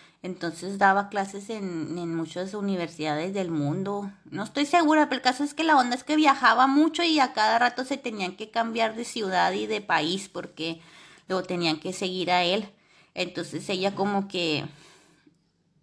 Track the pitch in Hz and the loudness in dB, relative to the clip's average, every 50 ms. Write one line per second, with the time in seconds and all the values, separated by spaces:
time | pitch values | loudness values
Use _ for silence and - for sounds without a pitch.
0 | - _ _ _ - 185 185 - - 170 156 - - 190 196 196 202 196 190 202 | -20 _ _ _ -10 -10 -8 -6 -6 -8 -6 -6 -8 -8 -2 4 4 6 6 4
1 | 202 202 - 202 196 196 - 202 202 - 226 214 196 185 175 165 156 - 160 175 | 2 -2 -2 -4 -4 -4 -6 -12 -10 -10 -8 -8 -6 -6 -6 -6 -6 -6 -6 -6
2 | 175 170 165 165 160 160 - 175 185 190 196 208 202 196 196 180 170 160 165 - | -6 -4 -4 -4 -4 -6 -6 -6 -6 -6 -6 -4 -4 -2 -2 -2 -4 -6 -6 -6
3 | 156 156 147 151 165 190 196 202 185 170 165 151 143 143 156 190 190 202 202 202 | -4 -2 -2 -2 -2 -4 -4 -4 -4 -2 -2 -2 -2 -2 -2 -2 -4 -4 -4 -6
4 | 202 196 - - - - - 185 208 220 - 277 294 285 - 349 330 294 311 311 | -6 -8 -12 -16 -18 -12 -8 -8 -8 -6 -2 -2 0 2 4 4 6 6 6 6
5 | 294 294 269 247 - 254 254 262 285 294 - - 320 320 302 269 247 240 247 254 | 4 4 2 0 2 0 0 0 -2 -4 -2 0 2 4 6 6 4 4 0 -4
6 | - - 302 302 311 285 269 269 262 233 226 233 262 269 269 294 311 330 320 - | -2 0 2 4 6 6 4 6 6 4 6 6 6 6 6 6 4 4 2 0
7 | 349 330 311 302 262 254 - 220 214 214 220 233 247 240 240 - 262 254 277 269 | 0 2 4 4 2 2 2 2 2 4 4 4 2 2 0 -2 -6 -4 -4 -6
8 | - 247 214 208 185 180 185 - 214 214 - 226 226 226 226 226 226 220 220 226 | -6 -6 -6 -6 -6 -6 -8 -10 -12 -6 -2 -2 -2 -2 0 0 -2 -2 -2 -4
9 | 240 - - 240 214 185 185 175 175 175 185 208 214 214 214 208 202 - 175 160 | -8 -8 -6 -6 -4 0 2 2 2 2 2 -2 -2 -4 -4 -4 -2 0 0 0
10 | 151 165 180 190 - - - - - - - - 160 165 165 165 - - - - | 0 0 -2 -4 -6 -8 -10 -12 -12 -12 -10 -8 -6 -6 -6 -8 -12 -20 -20 -20
11 | - - - - _ - 185 185 180 180 180 175 170 160 156 156 - 185 185 - | -20 -20 -20 -18 _ -4 -4 -4 -4 -2 -2 0 0 0 0 -2 -4 -8 -6 -4
12 | 208 185 180 185 175 170 180 180 180 175 185 220 208 - - _ _ _ _ _ | -6 -4 -4 -2 0 2 2 2 2 2 0 -2 -2 -6 -12 _ _ _ _ _
13 | _ _ - - 185 175 - 170 165 - - 214 - - 202 185 185 196 196 196 | _ _ -8 -6 -6 -6 -6 -8 -8 -8 -8 -8 -6 -4 -4 -2 -2 -2 -2 -2
14 | 196 202 202 196 196 196 - 185 175 160 151 143 - - - - - - - _ | -2 0 0 -2 -2 -4 -4 -4 -2 0 -2 -2 -4 -6 -12 -18 -20 -20 -20 _
15 | _ _ _ _ _ _ _ _ _ _ _ _ _ _ _ _ | _ _ _ _ _ _ _ _ _ _ _ _ _ _ _ _